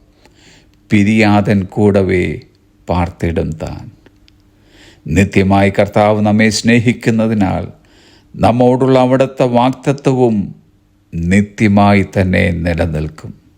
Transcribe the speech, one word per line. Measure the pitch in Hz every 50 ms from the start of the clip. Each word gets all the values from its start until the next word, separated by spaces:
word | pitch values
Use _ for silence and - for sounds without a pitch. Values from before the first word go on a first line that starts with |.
| _ _ _ _ _ _ _ _ _ - _ _ _ _ _ _ _ -
പിരിയാതൻ | - 104 101 104 110 110 107 104 104 104 98 107 104 98 92
കൂടവേ | 90 - 110 104 104 95 98 95 90 92 90 85 85 73 - - _ _ _ _ _ _ _ - -
പാർത്തിടും | 85 90 87 85 - - 87 85 82 82 78 78
താൻ." | 80 - 80 73 73 69 - - - _ _ - _ _ _ _ _ _ _ _ _ _ _ _ _ - - - _ _ -
നിത്യമായി | - 78 92 101 95 - 98 95 95 98 98 101 101
കർത്താവ് | 95 - 101 98 - 110 104 104 107 107
നമ്മെ | 104 107 104 107 110 110
സ്നേഹിക്കുന്നതിനാൽ | 101 - - 117 120 120 104 127 110 113 - 117 113 110 110 110 113 107 95 92 90 85 87 - - _ _ _ _ _ _ _ _ _ _ _ -
നമ്മോടുള്ള | - - 104 113 123 127 123 127 127 135 131 131 127
അവിടുത്തെ | 127 123 131 131 135 131 - -
വാഗ്ദത്തവും | 139 123 120 147 120 135 131 - - 151 139 147 - 147 127 123 127 120 110 101 - - - - _ _ _ _ _ _ _ _ _ - -
നിത്യമായി | 82 85 87 95 104 101 104 - - 117 104 101 101 101 101 101 101
തന്നെ | 92 - - 104 92 92 92 92 90 90
നിലനിൽക്കും. | 87 82 82 85 82 82 82 82 78 76 78 76 - - - - - - _ _ _